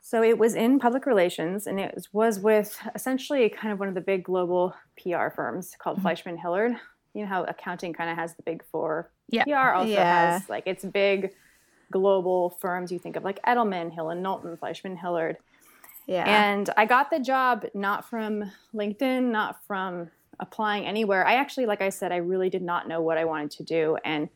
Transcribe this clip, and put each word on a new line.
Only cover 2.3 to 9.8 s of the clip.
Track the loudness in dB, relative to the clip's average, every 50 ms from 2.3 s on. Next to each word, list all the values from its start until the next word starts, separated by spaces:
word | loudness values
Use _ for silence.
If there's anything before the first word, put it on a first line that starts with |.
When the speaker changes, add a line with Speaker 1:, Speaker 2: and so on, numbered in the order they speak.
| 2 2
Speaker 1:
with | 2 4 4 4 4 0 -6 -12 -12 -12 -10
essentially | -8 -4 -4 -4 -4 -2 -2 2 2 2 2
kind | 2 -2 -6 -4
of | -4 -2
one | -4 -4
of | -4
the | -4
big | -2 0 -2 -2 0
global | -2 -2 0 0 2 2 2 2 0 -2 -8 -20 _ _ -10
P | -6 -4 -2
R | -2 -2 -2
firms | -2 -4 -6 -4 -4 -8 -10 -12 -16 _
called | -8 -6 -4 -2
Speaker 2:
Mm-hmm. | -2
Speaker 1:
Fleishman | -2 -2 -2 -6 -10 -10 -8
Hillard. | -4 -2 0 0 0 0 -2 -4 -8 -20 _ _ _ _ _
You | -8 -8
know | -4
how | -4 -4 -4
accounting | -4 -8 -8 -8 -10 -8 -8 -8 -8 -6
kind | -6 -6 -6
of | -4 -6
has | -6 -8 -10
the | -10 -8
big | -8 -8 -8 -10 -8
four? | -6 -4 -2 -2 -4 -4 -6 _ _ _ _ -4
Speaker 2:
Yeah. | 0 2 2
Speaker 1:
P | 4 4
R | 4 4 4 4
also | 2